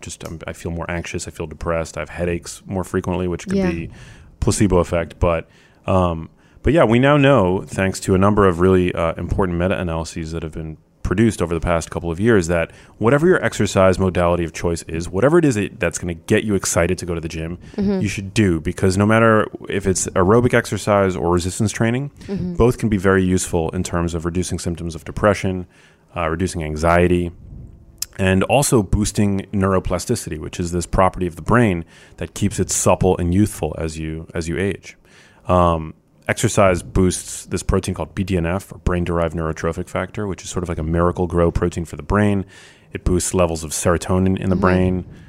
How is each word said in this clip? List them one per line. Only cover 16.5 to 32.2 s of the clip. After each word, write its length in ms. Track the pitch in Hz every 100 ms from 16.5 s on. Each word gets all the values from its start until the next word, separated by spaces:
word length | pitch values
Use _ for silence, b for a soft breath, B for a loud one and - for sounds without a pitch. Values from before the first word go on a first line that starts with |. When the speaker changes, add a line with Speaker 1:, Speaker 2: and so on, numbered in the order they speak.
Speaker 1:
excited 420 | 98 - - 87 90
to 60 |
go 120 | 87 82
to 40 |
the 80 | 80
gym, 300 | 80 82 87 B B
Speaker 2:
Mm-hmm. 240 | 202 190
Speaker 1:
you 60 | 101
should 260 | - 98
do, 280 | 113 101 82
because 360 | 90 - 95 92
no 80 |
matter 440 | 104 113 113 107 - - -
if 200 | 95 98
it's 180 | 87 -
aerobic 460 | 95 92 117 123
exercise 600 | 120 - 104 - 101 95 87
or 140 | 82
resistance 400 | 87 90 - 107
training, 400 | - 113 123 143 - -
Speaker 2:
Mm-hmm. 260 | 196 180
Speaker 1:
both 240 | 170 120 -
can 100 | 113
be 80 | 104
very 280 | 95 95
useful 460 | 92 92 - 87 80
in 120 | 92
terms 320 | 87 85 85
of 100 | 85
reducing 360 | 85 87 87 92
symptoms 340 | 92 80 85
of 100 | 78
depression, 600 | - - 104 95 98 92 85 b b b b 87
uh, 120 | 82
reducing 340 | 82 92 87
anxiety, 720 | 76 76 85 85 90 87 87 - - - - - - - - -
and 280 | 95 95
also 360 | - 123 143 127
boosting 680 | 95 104 101 - 104 98 -
neuroplasticity, 840 | 101 95 92 - 90 - 117 - 78
which 220 | 85 -
is 100 | 85
this 140 | 87 -
property 400 | - 92 90 90
of 80 |
the 80 | 82
brain 420 | 78 113 113 85 80 b b
that 160 | b